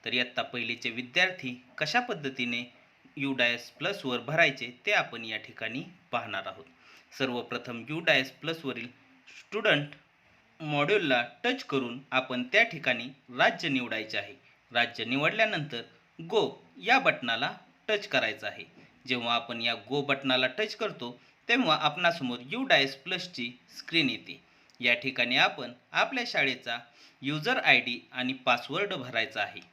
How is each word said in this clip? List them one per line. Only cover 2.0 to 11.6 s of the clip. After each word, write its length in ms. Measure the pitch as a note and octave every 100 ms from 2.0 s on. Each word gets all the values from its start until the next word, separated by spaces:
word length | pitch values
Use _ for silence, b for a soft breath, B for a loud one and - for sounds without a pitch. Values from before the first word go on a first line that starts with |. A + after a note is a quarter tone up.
| B3 E3+ C#3 C3 A#2+ A#2+ B2 _ _ _ - -
यू 160 | C#3
डायस 360 | B2+ A#2+ A#2 -
प्लसवर 500 | - E3 G3+ C3+ B2
भरायचे 500 | A2+ D#3+ D#3+ C3+ A#2+ B2 -
ते 60 |
आपण 320 | G3 - A#2 A2+
या 120 | A2
ठिकाणी 460 | - A2 A2 B2 F3+ - _
पाहणार 360 | A#2+ A2+ G2 F#2+
आहोत. 180 | F#2+ - _ B B B
सर्वप्रथम 720 | - C3+ A#2+ A2+ A#2+ B2+ A#2 A2+
यू 100 | D#3
डायस 320 | E3+ D3 C3+
प्लसवरील 560 | - D3+ E3 C3+ A#2+ A#2+ - _ _ - -
स्टुडंट 580 | - G3+ G#3+ D3 D3 - _ _ _ _ _ _
मॉड्यूलला 640 | D3+ D3 C#3+ G#3 D#3+ B2 A#2+ -
टच 200 | - C4+